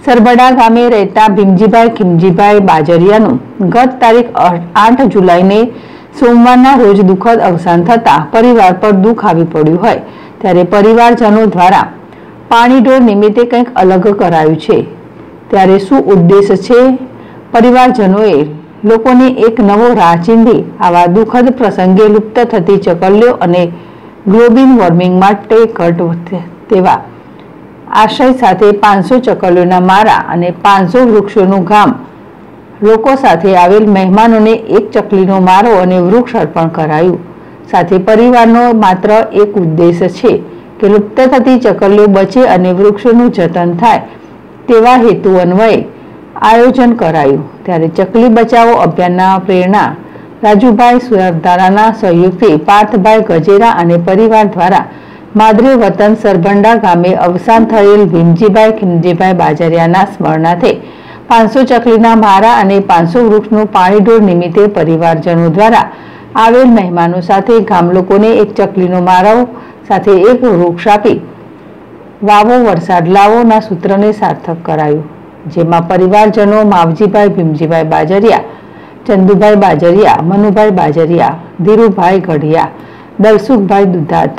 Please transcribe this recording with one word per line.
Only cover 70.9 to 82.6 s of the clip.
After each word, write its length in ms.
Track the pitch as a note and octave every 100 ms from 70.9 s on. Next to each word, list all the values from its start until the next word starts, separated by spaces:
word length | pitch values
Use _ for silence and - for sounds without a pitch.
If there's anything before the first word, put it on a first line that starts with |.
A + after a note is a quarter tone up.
| G#3 - - - - - - - - - - - -
"વાવો 400 | G#3 G#3 G#3+ B3
વરસાદ 440 | A#3 E3+ E3+ F3+ E3+
લાવોના" 520 | G3 G3+ A#3 A#3 A3
સૂત્રને 520 | G#3+ F3 G3 G3 G#3
સાર્થક 500 | G#3+ F#3 D3+ - E3
કરાયું, 400 | E3+ D#3 D3+ D3+ D3+ - - - D#3+
જેમાં 420 | F3 E3 E3+ E3+
પરિવારજનો 680 | F#3 F#3 G#3 G#3+ G#3+ G3+ G#3+
માવજીભાઈ 640 | G#3 F#3+ E3 D#3+ G#3 G#3 G3+
ભીમજીભાઈ 560 | F3 D#3+ D3+ D#3+ E3
બાજરિયા, 600 | D#3 D#3 D#3 G3 A3 E3+ - - - - - - -
ચંદુભાઈ 500 | G3+ F#3+ G3 G#3+ G#3
બાજરિયા, 640 | G3 D3+ E3+ F#3 F#3+ A2
મનુભાઈ 480 | E3 G3 G#3 G3+ G#3+
બાજરિયા, 640 | F#3 D3+ D3+ D#3+ E3+ B2 D#3+ - -
ધીરુભાઈ 560 | F3 A3 A3+ F#3+ F3+ F#3+
ગઢિયા, 500 | F3 D3+ D3+ D#3+